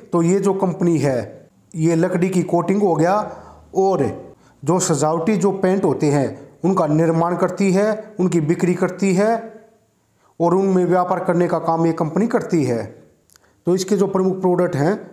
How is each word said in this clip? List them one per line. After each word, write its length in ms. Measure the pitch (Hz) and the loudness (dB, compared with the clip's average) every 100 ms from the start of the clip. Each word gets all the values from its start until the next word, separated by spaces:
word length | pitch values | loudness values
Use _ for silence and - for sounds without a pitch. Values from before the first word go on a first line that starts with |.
| - | -4
तो 120 | 175 | 0
ये 160 | 165 196 | 2 2
जो 160 | 190 | 2
कंपनी 440 | 190 190 156 175 160 | 0 -2 0 0 2
है, 500 | 139 127 104 - - _ _ | 0 -2 -4 -12 -20 _ _
ये 220 | 160 160 165 | -2 0 2
लकड़ी 320 | 180 180 185 | 0 0 0
की 140 | 180 | 0
कोटिंग 400 | 160 170 170 196 | 0 0 0 0
हो 120 | 202 | 2
गया 420 | 160 165 202 208 - - - - | 2 2 0 -2 -10 -20 -20 -6
और 500 | - 190 180 123 95 - - _ _ | 0 0 2 -2 -4 -12 -20 _ _
जो 140 | 139 180 | -2 0
सजावटी 580 | - 151 151 165 165 214 | 0 0 0 0 0 2
जो 160 | 196 | 0
पेंट 320 | 190 185 190 | 0 0 2
होते 220 | 185 135 151 | 0 0 2
हैं, 420 | 147 123 - - - | 2 0 -4 -18 -4
उनका 220 | 170 185 156 | 0 0 2
निर्माण 500 | 151 165 165 170 175 | 2 2 2 0 0
करती 360 | 185 - 196 | -2 0 0
है, 420 | 185 214 214 - - | 2 0 -2 -6 -4
उनकी 200 | 185 165 | 0 0
बिक्री 340 | 147 175 180 | 0 0 0
करती 400 | 175 185 180 196 | 0 -2 -2 0
है 380 | 180 208 226 - - - _ _ _ _ _ _ - | 2 2 0 -6 -18 -20 _ _ _ _ _ _ -4
और 140 | 170 | 0
उनमें 300 | 190 196 185 | 2 2 2
व्यापार 400 | 175 180 175 190 | 2 2 0 -2
करने 240 | - 175 175 | 0 0 0
का 100 | 165 | 0
काम 280 | 160 165 165 | 0 0 0
ये 60 | |
कंपनी 340 | 160 160 156 226 | 0 -2 -2 0
करती 380 | 233 - 170 | -2 -2 -2
है। 200 | 131 117 104 - - _ _ _ _ _ - | 0 -2 -6 -14 -20 _ _ _ _ _ -2
तो 80 | |
इसके 220 | 180 185 202 | -2 0 0
जो 100 | 196 | 0
प्रमुख 340 | 196 190 185 | 0 0 0
प्रोडक्ट 360 | 185 175 175 139 | 0 0 0 0
हैं 340 | 147 214 - | 0 -2 -6